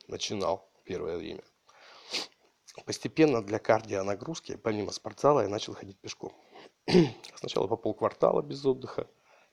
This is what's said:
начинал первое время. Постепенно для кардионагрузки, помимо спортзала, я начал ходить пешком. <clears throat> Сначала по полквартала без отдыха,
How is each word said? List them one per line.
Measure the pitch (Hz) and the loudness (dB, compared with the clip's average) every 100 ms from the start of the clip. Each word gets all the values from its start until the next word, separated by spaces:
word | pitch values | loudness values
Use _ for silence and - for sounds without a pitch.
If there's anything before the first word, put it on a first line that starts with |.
| - | -14
начинал | 90 - 107 87 82 - _ - | -8 -6 -2 -2 -2 -6 _ -10
первое | 87 80 85 | -8 -6 -6
время. | 82 82 - _ _ - - - - - - _ _ _ - - - | -8 -12 -16 _ _ -20 -20 -20 -10 -10 -10 _ _ _ -20 -20 -10
Постепенно | - 123 - 156 120 | -8 -6 4 6 4
для | 101 107 | 0 -4
кардионагрузки, | - 110 110 101 98 101 - 165 - - | 4 4 4 -4 -2 -4 -6 -10 -10 -8
помимо | - 107 92 | -4 -2 -4
спортзала, | - 110 107 139 143 | -6 -12 2 4 4
я | 101 | 2
начал | 104 - | -2 -6
ходить | 104 98 98 | -12 -16 -16
пешком. | 110 - 95 - _ - - _ - | -16 -12 -14 -16 _ -20 -20 _ 4
<clears throat> | 180 147 113 - - | 6 6 0 -18 -14
Сначала | - - 95 | -4 -2 0
по | 110 | -2
полквартала | 110 104 107 - - - | -4 -2 -2 4 4 4
без | 143 139 135 | 0 -2 -2
отдыха, | 127 - - - _ _ _ _ | -2 -4 -8 -10 _ _ _ _